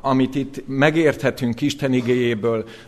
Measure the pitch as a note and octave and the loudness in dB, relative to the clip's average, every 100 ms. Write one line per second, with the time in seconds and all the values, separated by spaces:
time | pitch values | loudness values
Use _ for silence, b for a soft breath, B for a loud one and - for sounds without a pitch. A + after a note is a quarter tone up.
0 | C3+ C3 B2+ C#3+ C3 - - C3+ D3+ D#3+ | 0 2 2 0 -6 -8 -8 2 2 4
1 | D3+ - C3 - B2 A#2 D3 C#3 C#3 B2+ | 2 2 -2 -2 -4 0 -2 -2 0 0
2 | A#2+ B2 A#2+ A2 A#2 A2+ A2 B | 2 2 2 0 -2 -2 -4 B